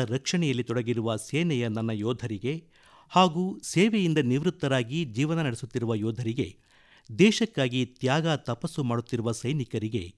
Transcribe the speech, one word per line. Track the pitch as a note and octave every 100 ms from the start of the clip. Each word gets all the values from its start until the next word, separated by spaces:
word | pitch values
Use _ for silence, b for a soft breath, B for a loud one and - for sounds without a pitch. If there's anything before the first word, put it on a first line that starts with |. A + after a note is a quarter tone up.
| A#2
ರಕ್ಷಣೆಯಲ್ಲಿ | C3 - F3+ D3+ B2
ತೊಡಗಿರುವ | A#2+ A#2+ A#2 A#2 A2 A2
ಸೇನೆಯ | - C#3+ E3+ B2+ A#2
ನನ್ನ | A2+ A2+
ಯೋಧರಿಗೆ | A2 A2 B2 A2+ G#2 B2 D#3+ - b b b b
ಹಾಗೂ | F3+ F#3 E3 F#3 -
ಸೇವೆಯಿಂದ | - D#3+ A3 G#3+ E3+ D#3
ನಿವೃತ್ತರಾಗಿ | B2 C3+ E3+ - C#3 C3 A#2 D#3+
ಜೀವನ | C#3+ G#2+ D3+ E3
ನಡೆಸುತ್ತಿರುವ | C#3+ A#2 B2+ - A2+
ಯೋಧರಿಗೆ, | A2 A2 A2+ A2+ B2 G2 - b b b b b
ದೇಶಕ್ಕಾಗಿ | A2 G#3 G#3 A3 - B2+ B2+ B2
ತ್ಯಾಗ | - B2+ D3+ E3 D3
ತಪಸ್ಸು | - A#2 E3+ -
ಮಾಡುತ್ತಿರುವ | A#2+ A#2 A#2 A#2 A2+
ಸೈನಿಕರಿಗೆ | A2+ A#2+ D3+ A#2+ A2 G#2+ A2+ F2